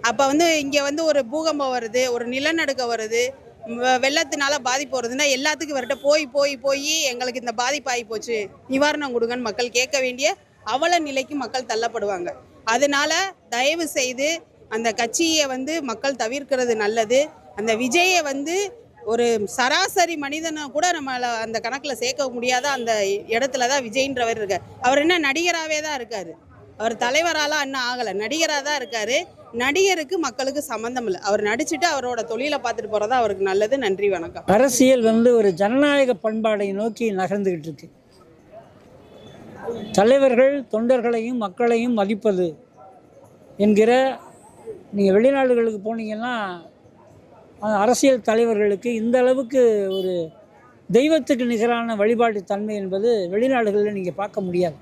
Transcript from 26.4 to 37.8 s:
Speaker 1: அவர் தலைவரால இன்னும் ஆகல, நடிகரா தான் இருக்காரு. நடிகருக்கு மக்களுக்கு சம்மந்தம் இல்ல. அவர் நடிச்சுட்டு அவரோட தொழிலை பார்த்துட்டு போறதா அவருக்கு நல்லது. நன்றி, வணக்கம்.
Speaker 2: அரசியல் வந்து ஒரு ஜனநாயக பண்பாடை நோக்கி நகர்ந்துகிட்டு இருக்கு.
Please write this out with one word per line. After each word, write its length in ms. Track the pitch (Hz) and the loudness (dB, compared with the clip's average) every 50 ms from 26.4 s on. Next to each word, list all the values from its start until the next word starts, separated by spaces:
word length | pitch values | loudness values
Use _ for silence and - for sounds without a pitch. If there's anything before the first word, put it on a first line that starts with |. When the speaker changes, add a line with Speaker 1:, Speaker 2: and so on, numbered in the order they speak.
| - - - - - - - | -20 -20 -20 -20 -20 -20 -10
Speaker 1:
அவர் 180 | - 214 233 233 | -4 -4 -4 -2
தலைவரால 680 | 214 240 240 262 302 330 349 320 311 294 294 302 302 285 | 0 -2 0 2 2 2 2 0 0 0 0 0 -2 -2
இன்னும் 180 | 269 269 262 | -2 -4 -4
ஆகல, 440 | 247 240 247 247 240 214 185 202 214 | -4 -4 -4 -4 -4 -4 -2 -4 -4
நடிகரா 360 | 226 277 320 330 311 302 285 | -2 0 0 0 0 0 -2
தான் 200 | 269 294 302 277 | -2 -2 -4 -4
இருக்காரு. 420 | 247 214 233 226 208 214 254 311 359 - - - - - | -4 -6 -6 -6 -2 0 0 -2 -2 -4 -14 -20 -20 -10
நடிகருக்கு 680 | - 233 247 269 294 359 381 392 370 349 302 262 370 | -6 -2 -2 0 2 4 4 4 4 2 0 -4 -4
மக்களுக்கு 440 | 370 311 262 240 - 262 269 277 294 | -2 -2 -4 -4 -4 -4 -2 -2 -4
சம்மந்தம் 440 | 285 - 240 214 220 233 254 254 240 | -6 -4 -6 -6 -6 -6 -6 -4 -2
இல்ல. 140 | 214 185 - | -2 -4 -2
அவர் 240 | - 208 202 208 208 | 0 0 0 2 2
நடிச்சுட்டு 420 | 208 220 233 311 302 330 277 339 349 311 | 0 0 0 -2 -4 -2 0 0 0 0
அவரோட 260 | 269 247 247 247 226 214 | 0 -2 -4 -4 -4 -4
தொழிலை 360 | - 226 233 262 302 294 277 - | -6 -4 -4 -2 -2 -2 -2 -4
பார்த்துட்டு 280 | 233 226 226 214 208 | -4 -6 -6 -6 -2
போறதா 180 | 208 208 208 214 | -2 -2 0 2
அவருக்கு 340 | 262 254 233 208 202 190 196 | 2 2 2 2 0 0 0
நல்லது. 340 | 190 190 196 208 214 262 | 0 2 2 2 2 0
நன்றி, 320 | 277 254 196 190 185 202 202 | 0 0 0 0 2 2 0
வணக்கம். 340 | 190 170 170 175 - 170 - | 0 0 -4 -8 -12 -8 0
Speaker 2:
அரசியல் 560 | - 185 214 262 277 - - 262 254 262 254 | 2 4 6 6 4 6 6 6 6 6 6
வந்து 340 | 226 220 220 226 233 247 240 | 6 4 4 6 6 6 6
ஒரு 180 | 226 208 202 175 | 6 4 4 2
ஜனநாயக 600 | 160 196 208 240 269 294 294 285 285 269 247 240 175 - | 2 0 2 4 4 4 4 4 4 4 2 2 0 -2
பண்பாடை 500 | 220 220 220 220 220 214 202 202 196 196 | -4 -2 0 0 0 0 0 0 -2 -2
நோக்கி 420 | 196 214 233 214 - 233 220 196 | -2 -2 -4 -2 -2 -2 -2 0
நகர்ந்துகிட்டு 440 | 190 190 175 196 208 202 190 175 165 | 0 -2 0 -2 0 0 0 -2 -2
இருக்கு. 300 | 147 160 147 - | -6 -10 -12 -12